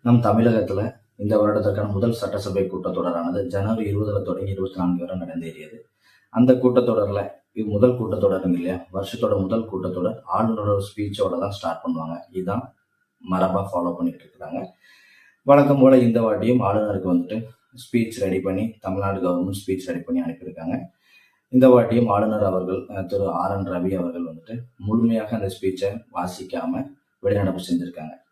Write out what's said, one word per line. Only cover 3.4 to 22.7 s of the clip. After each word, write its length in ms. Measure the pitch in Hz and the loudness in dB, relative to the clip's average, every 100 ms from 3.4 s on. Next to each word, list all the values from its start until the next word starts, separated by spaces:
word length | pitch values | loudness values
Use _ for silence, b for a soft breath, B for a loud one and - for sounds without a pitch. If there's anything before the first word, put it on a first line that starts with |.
| 92 | -4
ஜனவரி 500 | 98 107 113 104 101 | -2 -2 -2 -2 -2
இருபதுல 260 | 104 98 | -2 -2
தொடங்கி 280 | 92 92 98 | -4 -4 -4
இருபத்தி 260 | 95 95 92 | -4 -6 -2
நான்கு 300 | 90 87 87 | -2 -2 -4
வரை 140 | 92 | -8
நடந்தேறியது. 560 | 87 85 82 78 78 113 - b b b b | -8 -10 -10 -14 -18 -20 -20 b b b b
அந்த 220 | 113 127 | 4 6
கூட்டத்தொடர்ல, 760 | 123 123 123 120 107 101 101 - - _ | 6 6 4 2 0 0 -2 -4 -12 _
இது 160 | - 107 | -8 -4
முதல் 320 | 104 123 120 | 4 4 4
கூட்டத்தொடருங்க 520 | 110 - 98 95 92 | -2 0 0 2 0
இல்லையா, 320 | 85 87 90 - | 0 -2 -6 -6
வருஷத்தோட 480 | 95 98 - 104 101 | -8 -8 -4 0 0
முதல் 280 | 95 113 - | 0 -2 -4
கூட்டத்தொடர் 520 | 95 92 90 95 113 - 95 | -6 -6 -4 -4 -4 -6 -2
ஆளுநரோட 400 | 113 107 101 101 | 0 0 0 0
ஸ்பீச்சோட 600 | 98 - 101 - 95 87 | -2 -8 -8 -2 -2 -2
தான் 100 | 101 | -4
ஸ்டார்ட் 320 | 101 - - | -6 -6 -6
பண்ணுவாங்க. 340 | - - 80 85 - | -6 -6 -6 -10 -10
இதுதான் 440 | 92 90 110 - _ _ _ _ _ - | -8 -4 -6 -6 _ _ _ _ _ -4
மரபா 360 | 92 95 95 98 | 0 2 0 -2
ஃபாலோ 220 | 87 87 | -4 -4
பண்ணிட்டு 300 | - 262 - | -2 -4 -6
இருக்கிறாங்க. 420 | - _ - 220 185 _ b b b b b b | -20 _ -10 -10 -10 _ b b b b b b
வழக்கம் 380 | - 143 135 135 | 6 6 8 6
போல 180 | 131 131 | 8 8
இந்த 220 | 117 113 | 6 4
வாட்டியும் 400 | 110 101 110 127 | 2 2 2 2
ஆளுநருக்கு 540 | 98 104 104 95 90 | 2 0 0 -2 0
வந்துட்டு 300 | 87 87 113 117 - _ | 0 0 -6 -8 -18 _
ஸ்பீச் 460 | 127 - 120 110 - | -20 -4 -2 -2 -2
ரெடி 200 | 98 95 | -2 -2
பண்ணி, 340 | 95 98 113 - | -2 -4 -4 -6
தமிழ்நாடு 400 | 95 98 98 98 | -6 -4 -2 -2
கவர்மெண்ட் 400 | 90 90 98 98 - | -2 0 -2 -4 -4
ஸ்பீச் 200 | 92 - | -6 -4
ரெடி 140 | 85 | -8
பண்ணி 220 | - - | -4 -4
அனுப்பியிருக்காங்க. 580 | - - 87 82 82 - - b b b b b _ | -4 -8 -14 -10 -6 -6 -8 b b b b b _
இந்த 200 | 127 127 | 6 8
வாட்டியும் 400 | 123 113 117 113 | 8 6 2 2
ஆளுநர் 360 | 101 110 107 | 2 0 0
அவர்கள், 420 | 98 92 92 | 0 0 -2